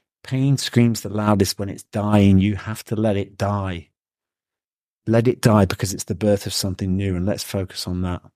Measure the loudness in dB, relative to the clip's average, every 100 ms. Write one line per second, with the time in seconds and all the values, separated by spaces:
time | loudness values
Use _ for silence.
0 | _ _ -6 -2 2 0 0 2 4 2
1 | -4 -4 2 2 2 0 -8 -10 -10 -4
2 | 2 4 6 6 4 -2 -8 -12 -8 -2
3 | -2 -2 -4 -6 -4 -4 -6 -8 -12 _
4 | _ _ _ _ _ _ _ _ _ _
5 | -2 2 2 2 4 4 4 0 -6 -8
6 | -8 -4 0 0 -2 -6 -6 -4 -4 -2
7 | -2 -2 -4 -4 -6 -6 -6 -10 -8 -6
8 | -4 -6 -12